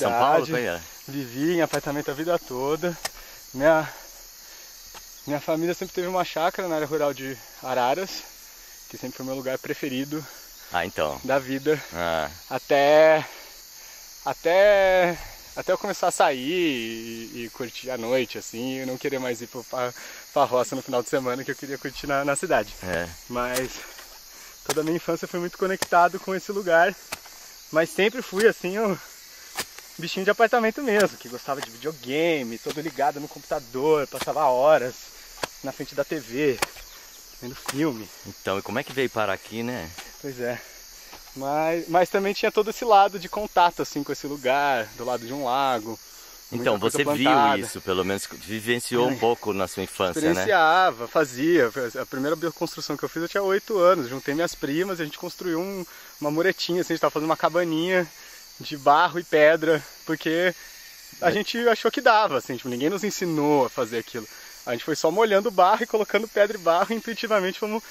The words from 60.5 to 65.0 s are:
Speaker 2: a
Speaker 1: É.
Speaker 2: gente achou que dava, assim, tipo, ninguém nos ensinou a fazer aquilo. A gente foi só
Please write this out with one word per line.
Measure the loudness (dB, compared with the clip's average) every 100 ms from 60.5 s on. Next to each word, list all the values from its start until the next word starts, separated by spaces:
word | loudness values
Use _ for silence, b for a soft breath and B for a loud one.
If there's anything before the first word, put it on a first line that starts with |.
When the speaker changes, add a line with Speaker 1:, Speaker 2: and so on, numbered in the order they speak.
| -2 B B B B B -2
Speaker 2:
a | 0
Speaker 1:
É. |
Speaker 2:
gente | 2 0 0 2
achou | 4 2
que | 2
dava, | 4 4 4 0
assim, | -4 -6
tipo, | -6
ninguém | -2 0
nos | 0
ensinou | -2 -4 -2 0 4 4 4
a |
fazer | 0 -4 -4
aquilo. | -6 -8 -12 B B B -6
A |
gente | -6
foi | -4
só | 0